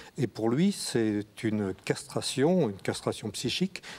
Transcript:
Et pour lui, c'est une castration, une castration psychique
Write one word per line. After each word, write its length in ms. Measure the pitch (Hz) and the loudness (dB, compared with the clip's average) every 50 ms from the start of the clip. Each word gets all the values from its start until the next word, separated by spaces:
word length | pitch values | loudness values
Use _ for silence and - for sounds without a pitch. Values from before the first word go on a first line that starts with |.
| - - - - | -16 -12 -4 -2
Et 80 | 139 | -2
pour 240 | 104 - - 107 113 | -2 -2 0 2 2
lui, 220 | 120 135 180 202 196 | 4 4 4 4 2
c'est 720 | - - - - 123 113 107 104 104 101 - - - - | 0 -4 -2 0 2 2 2 2 0 -2 -6 -8 -4 -2
une 300 | 113 107 107 104 95 92 - - | 0 0 2 0 0 -2 -4 -2
castration, 840 | - 139 - - - - - - - - 131 131 160 185 185 156 110 | -4 -4 -4 -4 -6 -6 -4 -4 -2 0 2 4 4 4 4 2 0
une 80 | 98 | -2
castration 540 | 92 - - 104 - - - 104 - - 107 | -4 -4 -4 -4 -2 -2 -4 -4 -2 -4 -8
psychique 520 | - - - 123 - - 185 190 - - - - - | -6 -4 -4 -2 0 0 -2 -2 -4 -6 -14 -14 -16